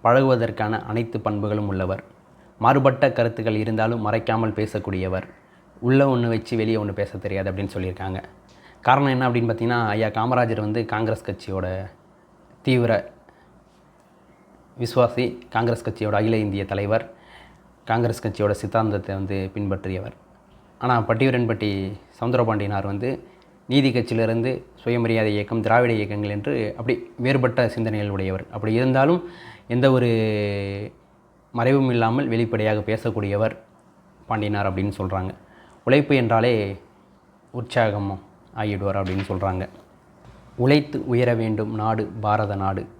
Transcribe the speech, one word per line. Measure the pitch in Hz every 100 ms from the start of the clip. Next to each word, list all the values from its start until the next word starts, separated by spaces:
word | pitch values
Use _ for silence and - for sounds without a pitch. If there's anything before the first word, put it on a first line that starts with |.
பழகுவதற்கான | - 127 135 123 113 98 107 110
அனைத்து | - 110 117 113
பண்புகளும் | 110 104 104 107 101
உள்ளவர், | 95 92 95 - - _ - - _
மாறுபட்ட | 113 139 131 127 139
கருத்துக்கள் | - 117 113 113
இருந்தாலும் | 107 110 110 110 117 104
மறைக்காமல் | 110 - 113 113
பேசக்கூடியவர், | 104 107 104 92 92 92 92 - - _ - _ -
உள்ள | 120 135 139
ஒண்ணு | 127 117
வச்சு | 113 - 120
வெளியே | 110 110
ஒண்ணு | 104
பேச | 95 101 95
தெரியாது" | 101 98 95
அப்படின்னு | 95 98
சொல்லியிருக்காங்க. | 92 92 90 95 92 - - _ - - -
காரணம் | - 135 139
என்ன | 127 127
அப்படின்னு | 120 117
பார்த்தீங்கன்னா, | 113 117 120 110
ஐயா | 104 110
காமராஜர் | 110 117 127 120 110
வந்து | 107 110
காங்கிரஸ் | 110 107 110 110 -
கட்சியோட | 95 - 95 92 92 95 - _ _ _ _ _ -
தீவிர | - 127 120 107 - - - _ - - _ _ _ _ _ _ _ _ _ - _ -
விசுவாசி, | 120 - 120 - 127 - -
காங்கிரஸ் | 113 120 117 -
கட்சியோட | 110 107
அகில | 104 110 113
இந்திய | 104 101
தலைவர், | 98 98 101 110 - - - - - - - _
காங்கிரஸ் | - 113 120 113 110
கட்சியோட | 98 104
சித்தாந்தத்தை | 101 104 113 110 104 98
வந்து | 98 95 98 95
பின்பற்றியவர். | 104 101 98 95 92 - - _ _ _ - _ _
ஆனா | 123 123
பட்டிவீரன்பட்டி | 107 113 135 123 120 107 107 98 95 101 - -
சவுந்தரபாண்டியனார் | 117 127 113 107 101 101 101
வந்து | 101 120 135 - - - - -
நீதி | 131 135
கட்சியிலிருந்து | 120 113 113 110 117 120 - -
சுயமரியாதை | - - 120 113 113 107
இயக்கம், | 104 104 113
திராவிட | 104 117 123
இயக்கங்கள் | 110 101 104 104
என்று | 104 104 139 107 -
அப்படி | 113 123 - -
வேறுபட்ட | 123 135 123 123 117
சிந்தனைகள் | - 113 107 104
உடையவர். | 98 95 95 -
அப்படி | 107 110
இருந்தாலும் | 110 127 131 139 175 170 - - - -
எந்த | 123 135
ஒரு | 127 123 113 110 107 104 101 98 98 104 - _ _ _ _ _
மறைவும் | 120 120 139 131
இல்லாமல் | 120 113 123 135
வெளிப்படையாக | 117 113 113 107 107
பேசக்கூடியவர் | 104 110 120 107 101 101 110 - - _ _ _ _ _ -
பாண்டியனார் | 110 104 104 101
அப்படின்னு | 92 101 98
சொல்றாங்க. | 95 95 92 - - - - -
உழைப்பு | - 139 143 139
என்றாலே | 117 113 120 113 101 98 - _ _ _ _ _ _
உற்சாகம் | 123 117 127 113 104 101 95 - - - 113
ஆகிடுவார் | 107 98 98 98
அப்படின்னு | 92 95 95
சொல்றாங்க. | 95 95 92 92 - - - _ - - - - -
"உழைத்து | 127 147 147 135 -
உயர | 120 120
வேண்டும் | 117 113 107 110
நாடு | 110 107 110 107 110
பாரத | 104 107 104
நாடு | 98 95 95 - -